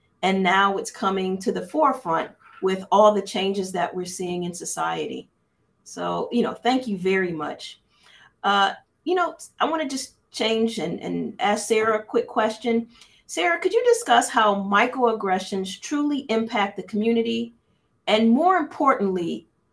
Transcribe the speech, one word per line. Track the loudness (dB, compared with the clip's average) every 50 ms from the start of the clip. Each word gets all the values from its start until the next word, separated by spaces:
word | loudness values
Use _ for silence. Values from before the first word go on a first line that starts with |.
| _ _ _ -2
And | 0 0 2 2 2
now | 2 4 4 4 2 2 -2
it's | -6 -8
coming | -8 -4 -4 -2 -2 -2 -2 -2 -4 -4
to | -2 -4
the | -4 -4 -4
forefront | -4 0 2 2 2 2 0 -2 -2 -2 -2 -2 -4 -10 _ _ -20 -10 -4
with | -2 -2 -2 -2 -2 2
all | 4 6 8 8 6
the | 4
changes | 0 -4 -4 -2 -2 -2 -2 -2 -4 -4
that | -2 -4 -4 -4 -4
we're | -6 -8
seeing | -8 -8 -8 -6 -6 -4 -4 -4
in | -6 -8
society. | -8 -8 -8 -6 -4 -4 -4 -4 -4 -6 -6 -8 -10 -12 _ _ _ _ _ _ _ _ _ _ _ _
So, | -16 -12 -8 -6 -4 -4 -4 -4 -2
you | 0 0 0
know, | 0 -2
thank | -4 -2 0 0 0 0 -2
you | -6 -2
very | 0 0 0 0 0 -2
much. | -4 -6 -6 -8 -8 -10 -14 -18 -18 _ _ _ _ _ _ -20 _ -20 -20 _ _ _ 0
Uh, | 2 4 4 4 2 0 -4 _ _ _ _ -4
you | -2 0
know, | 0 0 -2 -4 -10 -16 -12 _ -4
I | -2 -2
wanna | 0 -2 -4 -4
just | -4 -6 -8 -10 _ _ _ _
change | -6 -4 -2 0 2 2 0 0 -2 -2
and, | -6 -6 -6 -6
and | -6 -6 -4 -4 -6 -6 -6 -2
ask | 0 0 0 0 0 0
Sarah | 2 2 2 2 0 0
a | -2
quick | -2 -2 -2 -2 0
question. | 0 0 0 0 0 -2 -2 0 0 0 0 -4 _ -20 -20 _ _ _ _
Sarah, | -10 -4 -2 0 0 0 0
could | 0 0 0
you | 2 4
discuss | 4 4 4 4 4 4 4 4 2
how | 2 2 4 4 2
microaggressions | 0 0 2 2 2 2 2 0 2 2 2 2 0 -2 0 -2 -2 -2 -4 -4 -4 -4 -6 -8 -12
truly | -8 -4 -2 -2 0 0 -2 -4 -2 -2
impact | -2 -2 -2 -2 -2 -2 -2 -2 -4
the | -8 -10
community | -6 -4 -2 2 2 2 2 2 0 -2 -4 -6 -8 -10 _ _ _ _ _ _ _ _ _ -2 0
and, | 2 4 6 6
more | 6 6 6 4 4 2
importantly, | 0 -2 -2 0 2 2 4 2 2 0 0 0 -2 -4 -6 -6 -10 _ _ _ _ _